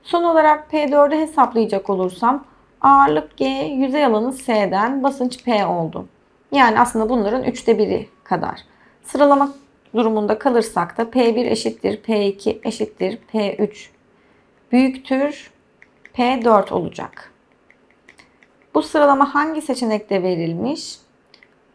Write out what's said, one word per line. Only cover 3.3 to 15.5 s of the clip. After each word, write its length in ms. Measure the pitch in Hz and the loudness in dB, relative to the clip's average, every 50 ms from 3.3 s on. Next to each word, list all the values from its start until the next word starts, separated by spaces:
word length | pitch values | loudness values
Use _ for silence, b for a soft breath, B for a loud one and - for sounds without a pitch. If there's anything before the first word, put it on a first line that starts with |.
| _ | _
G, 100 | - 269 269 | -4 -4 -4
yüzey 560 | 269 269 294 311 285 254 269 262 254 302 294 | -2 -4 -6 -4 -2 -2 -2 0 0 2 2
alanı 280 | 254 220 214 220 262 | 2 2 2 0 -2
S'den 720 | 262 - - - 226 214 202 185 180 190 214 240 277 277 | -6 -6 -4 -2 0 0 0 0 0 0 0 0 0 0
basınç 420 | 262 277 269 269 247 254 247 - - | 0 -2 -2 -2 -4 -6 -6 -6 -4
P 220 | 247 233 208 196 | -2 0 0 0
oldu. 400 | 170 175 175 165 156 165 175 - - _ _ _ _ _ _ _ - | 0 -2 -2 -4 -6 -8 -10 -14 -16 _ _ _ _ _ _ _ -2
Yani 280 | 285 277 262 233 220 - | 2 2 4 4 4 2
aslında 280 | 247 240 - 220 220 214 | 0 0 0 -2 -2 0
bunların 340 | 254 240 202 196 226 262 | 0 0 0 0 -2 -4
üçte 360 | - - 233 - - - 226 202 | -4 -4 -6 -2 0 0 2 2
biri 300 | 214 185 190 180 - - _ _ _ | 2 0 -2 -4 -6 -10 _ _ _
kadar. 360 | - 185 170 - - - - - b b b b b b b | -6 -4 -4 -4 -6 -8 -10 -14 b b b b b b b
Sıralama 500 | b - - 254 294 285 285 277 277 277 277 - _ _ _ _ _ _ - | b -6 0 2 4 4 6 4 2 0 -4 -10 _ _ _ _ _ _ -2
durumunda 440 | 220 233 226 220 214 208 208 220 214 | 0 0 0 0 0 0 -2 -2 0
kalırsak 600 | - 269 240 233 220 - - 180 170 170 - - | 0 0 2 0 0 0 -2 -4 -4 -4 -4 -6
da 120 | 226 226 | -6 -2
P 260 | - 254 240 240 254 | 0 0 2 2 2
bir 100 | 247 240 | 0 0
eşittir 560 | - 226 220 - 226 226 - - 196 214 220 | -2 -2 -2 -4 -6 -6 -4 -4 -4 -4 -4
P 240 | - - 226 208 202 | -4 -2 -2 0 0
iki 340 | 202 196 196 - 220 220 - - | 0 -2 -4 -4 -4 -4 -4 -6
eşittir 540 | 226 226 - 214 214 - - 180 185 220 233 _ _ | -8 -6 -6 -6 -8 -6 -6 -6 -6 -6 -8 _ _
P 240 | - 220 208 196 - | -4 -4 -4 -4 -4
üç 340 | - 208 202 - - - - _ _ _ _ b b b b b b b b b b _ - | -4 -4 -4 -6 -8 -20 -20 _ _ _ _ b b b b b b b b b b _ 0
büyüktür 800 | - 247 262 262 262 262 - - 262 262 277 294 285 - - - | 2 2 2 2 0 -4 -6 -4 -2 -2 -2 -2 -4 -8 -18 -20